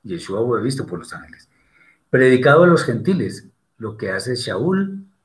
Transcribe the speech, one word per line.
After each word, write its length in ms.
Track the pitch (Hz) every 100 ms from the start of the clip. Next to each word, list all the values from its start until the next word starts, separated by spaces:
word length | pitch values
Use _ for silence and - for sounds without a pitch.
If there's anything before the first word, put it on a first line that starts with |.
Yeshua 420 | 104 87 - 98 123
fue 160 | 110
visto 240 | 120 - -
por 140 | 85
los 120 | -
ángeles. 360 | - - - _ _ _ _ _ _ _
Predicado 560 | 131 127 127 139 151 175
a 20 |
los 160 | 160
gentiles, 640 | - 113 107 185 95 - - _ _ _
lo 180 | 110 107
que 140 | 101
hace 240 | 95 123 123
Shaul 680 | - 95 147 190 196 - - _